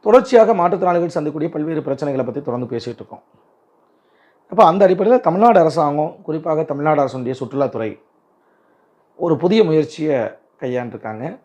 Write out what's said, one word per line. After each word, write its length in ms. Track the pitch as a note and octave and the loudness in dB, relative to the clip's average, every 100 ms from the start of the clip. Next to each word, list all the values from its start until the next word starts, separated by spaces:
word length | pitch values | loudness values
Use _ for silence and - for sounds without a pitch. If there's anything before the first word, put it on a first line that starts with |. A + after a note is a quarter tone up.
| G#3+ | 6
தொடர்ச்சியாக 480 | A#3+ - A#3+ G#3+ G3+ | 4 6 4 6 4
மாற்றுத்திறனாளிகள் 540 | F3 F#3+ F3+ F3 E3+ E3 | 0 0 0 0 -2 -4
சந்திக்கக்கூடிய 340 | D3+ D3+ E3 D#3+ | -6 -6 -6 -6
பல்வேறு 260 | D3+ D#3 C#3 | -6 -6 -6
பிரச்சனைகளை 360 | C3+ D3 C3+ B2 | -6 -4 -4 -4
பத்தி 140 | A#2+ C#3+ | -6 -8
தொடர்ந்து 240 | B2 B2 | -8 -6
பேசிட்டு 280 | A#2 B2 A#2 | -8 -10 -14
இருக்கோம். 220 | G#2 - _ _ _ _ _ _ _ _ _ _ _ _ _ | -18 -20 _ _ _ _ _ _ _ _ _ _ _ _ _
அப்ப 100 | F#3 F3+ | 4 4
அந்த 120 | F3+ G3 | 6 4
அடிப்படையில 300 | F#3 G3+ B3+ G#3+ | 4 2 2 2
தமிழ்நாடு 340 | F3+ A#3 G3+ | 2 4 6
அரசாங்கம், 500 | E3 D3+ D3 D3 D#3 - - | 4 2 -2 -2 -4 -8 -10
குறிப்பாக 380 | D#3+ E3 D#3 D#3+ | -8 -4 -4 -4
தமிழ்நாடு 320 | C#3+ D3+ D3+ | -2 0 0
அரசுடைய 320 | C#3 B2+ B2 B2+ | 0 -4 -8 -8
சுற்றுலாத்துறை 480 | B2 C3+ C3+ A#2+ A2+ G2+ _ _ _ _ _ _ _ _ _ _ _ _ E3 | -8 -4 -4 -4 -8 -10 _ _ _ _ _ _ _ _ _ _ _ _ -2
ஒரு 120 | D3 | 0
புதிய 160 | F3 A3 G#3 | 2 2 2
முயற்சியை 500 | D#3 D3+ - D#3 C3+ G#2+ - _ _ | 2 0 -6 -4 -2 -4 -8 _ _
கையாண்டிருக்காங்க. 720 | C3 B2 A#2+ G#2 A2 A2 C#3 A#3+ | -8 -6 -8 -12 -12 -10 -12 -14